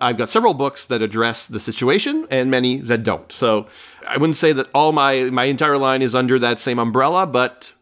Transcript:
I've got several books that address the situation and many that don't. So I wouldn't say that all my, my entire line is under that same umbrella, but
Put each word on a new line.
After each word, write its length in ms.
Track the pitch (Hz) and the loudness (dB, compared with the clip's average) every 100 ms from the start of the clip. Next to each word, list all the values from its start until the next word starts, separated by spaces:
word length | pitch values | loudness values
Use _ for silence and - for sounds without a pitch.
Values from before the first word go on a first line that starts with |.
I've 160 | 127 117 | -4 -2
got 120 | 113 | -2
several 240 | 220 226 | 2 2
books 320 | 143 139 - - | 0 -2 -6 -6
that 160 | 117 | -4
address 460 | 107 110 117 110 - | -2 -2 -2 -4 -8
the 120 | 113 | -10
situation 680 | - 107 127 190 285 311 320 | -8 -2 0 2 0 -4 -2
and 180 | 131 127 | -2 0
many 280 | 127 127 131 | 0 0 -2
that 260 | 120 117 | -2 -2
don't. 280 | 113 80 - | 0 -4 -8
So 360 | - 123 107 - - - - - | -2 0 0 -2 -14 -20 -18 -6
I 100 | 135 | 0
wouldn't 200 | 160 156 | 0 2
say 160 | 160 | 2
that 160 | 135 - | 2 0
all 180 | - 156 | 2 2
my, 340 | 156 139 135 127 | 2 2 2 0
my 200 | 127 131 | 0 0
entire 320 | 135 156 143 | 0 2 2
line 240 | 135 131 | 2 2
is 140 | 127 127 | 0 0
under 240 | 127 127 | 2 2
that 200 | 120 117 | 2 0
same 200 | - 120 | -2 -2
umbrella, 480 | 117 120 139 180 185 | 0 2 2 2 0
but 440 | 123 127 - - - | 0 -2 -4 -20 -20